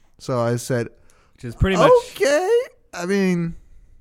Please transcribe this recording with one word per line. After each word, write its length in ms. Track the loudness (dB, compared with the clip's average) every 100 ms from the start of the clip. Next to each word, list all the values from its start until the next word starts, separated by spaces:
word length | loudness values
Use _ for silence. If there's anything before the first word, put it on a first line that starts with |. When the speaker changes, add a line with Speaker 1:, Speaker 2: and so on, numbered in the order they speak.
| _ _
Speaker 1:
So 220 | -6 -2
I 160 | -2 -2
said, 320 | -4 -4 -4 _ -20 _ _
Speaker 2:
Which 100 | _
is 100 | -12
pretty 220 | -2 0 4
much 140 | 6 4 2
Speaker 1:
"Okay." 360 | -4 0 0 2 0 -2 _ _
I 100 | -10 -4
mean, 500 | 0 0 -2 -4 -10 -20 -20 -20 -20